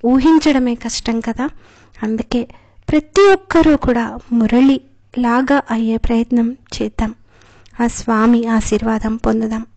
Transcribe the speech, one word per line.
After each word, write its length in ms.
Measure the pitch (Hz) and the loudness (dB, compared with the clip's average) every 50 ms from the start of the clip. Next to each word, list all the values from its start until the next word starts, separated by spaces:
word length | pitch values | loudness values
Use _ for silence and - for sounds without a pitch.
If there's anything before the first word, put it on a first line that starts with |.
| - | 2
ఊహించడమే 680 | 233 254 269 254 320 320 311 - 311 285 262 254 247 233 | 2 2 4 4 4 4 4 4 2 0 2 0 -2 -4
కష్టం 460 | 240 - 233 - - - - 226 226 | -4 -8 -10 -10 -6 -6 -4 -4 -4
కదా. 280 | 226 233 220 220 254 302 - - - _ _ _ - _ _ - | -4 -4 -4 -4 -6 -8 -8 -12 -20 _ _ _ -20 _ _ -8
అందుకే 460 | - 214 220 220 - - - 240 240 - - - _ _ _ - _ - | -6 -6 -4 -4 -4 -4 -4 -4 -4 -6 -14 -20 _ _ _ -16 _ 0
ప్రతి 420 | - 302 294 - _ - 392 403 | 0 0 -2 -2 _ 4 6 6
ఒక్కరూ 440 | 392 381 - - - 330 320 311 302 | 4 4 0 0 2 4 4 4 2
కూడా 420 | 277 - 254 240 233 233 220 214 247 - - | 2 0 -2 -2 -2 -2 -6 -8 -14 -8 -2
మురళి 480 | 240 233 220 214 233 240 262 269 269 262 _ _ _ _ _ _ - 247 | 0 0 2 2 4 4 4 4 2 0 _ _ _ _ _ _ -6 -4
లాగా 440 | 247 233 233 247 262 254 277 277 - - | -2 0 0 0 0 0 0 -2 0 -2
అయ్యే 260 | 233 226 226 220 226 | -4 -2 -2 -2 -2
ప్రయత్నం 600 | 226 - - 233 226 233 - 247 240 233 226 254 - _ _ - - | -2 0 0 0 0 0 0 0 0 0 0 -4 -8 _ _ -8 -6
చేద్దాం. 320 | 220 214 214 - 226 214 226 _ - _ _ _ - _ _ _ - - - - | -6 -6 -4 -4 -6 -6 -6 _ -20 _ _ _ -20 _ _ _ -20 -20 -6 -4
ఆ 60 | 240 | -4
స్వామి 600 | 233 - - - - 226 214 220 233 240 233 233 | -2 -2 -6 -4 -2 0 2 2 2 2 2 2
ఆశీర్వాదం 680 | 226 226 220 214 - 220 208 220 226 220 214 214 220 220 | 0 -2 -2 0 -2 -2 -2 -2 -2 -4 -4 -4 -6 -6
పొందుదాం. 500 | 226 - 226 220 220 220 220 220 220 226 _ _ | -4 -2 -2 -2 -2 -2 -4 -6 -8 -10 _ _